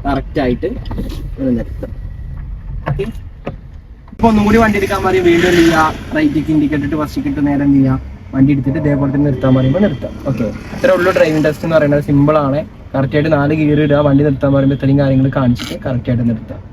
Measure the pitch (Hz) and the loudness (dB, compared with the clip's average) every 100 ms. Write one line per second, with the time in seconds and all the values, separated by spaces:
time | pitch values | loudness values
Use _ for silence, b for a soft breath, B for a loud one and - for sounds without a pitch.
0 | 139 135 - 143 131 120 160 - - - | -2 -4 -4 -4 -2 -2 -4 -8 -8 -8
1 | - - - - 269 233 - - - - | -8 -8 -10 -6 -2 -2 -4 -10 -10 -12
2 | - - - - - - - - - 139 | -12 -12 -12 -12 -12 -12 -10 -8 -6 -4
3 | 127 - - - - - - - - - | -6 -8 -16 -14 -14 -14 -18 -20 -20 -20
4 | - - 233 214 208 226 220 208 196 190 | -20 0 2 4 4 4 4 2 -2 0
5 | 185 185 175 170 180 175 165 160 156 - | 2 2 4 4 4 6 4 4 0 -2
6 | - 151 156 151 143 156 143 147 143 156 | -4 0 0 0 0 0 0 -2 -2 -4
7 | 147 - 143 139 143 143 143 139 135 131 | -4 -4 -4 -2 0 2 2 4 2 0
8 | - - - 135 139 139 135 151 147 139 | -4 -16 -8 2 4 4 0 -2 0 0
9 | 139 143 147 127 135 131 127 165 202 147 | 0 0 0 0 2 4 2 2 0 -2
10 | - - 139 120 110 104 - - 175 185 | -10 -8 -6 -4 -4 -6 -12 -2 0 2
11 | 175 185 170 156 151 147 165 160 147 147 | 2 2 2 2 0 -2 0 2 4 2
12 | 147 143 143 156 139 139 202 - - 135 | 2 2 4 2 2 -2 -6 -16 -6 -4
13 | 135 151 156 147 143 156 151 147 151 143 | 0 0 2 2 2 2 2 2 2 2
14 | 147 139 147 135 139 139 135 139 135 139 | 4 4 2 2 2 2 2 0 2 2
15 | 139 131 135 139 123 120 - - 143 123 | 2 2 2 2 0 0 -4 -8 -4 -4
16 | - 120 117 - - - - | -2 -2 0 -4 -8 -14 -14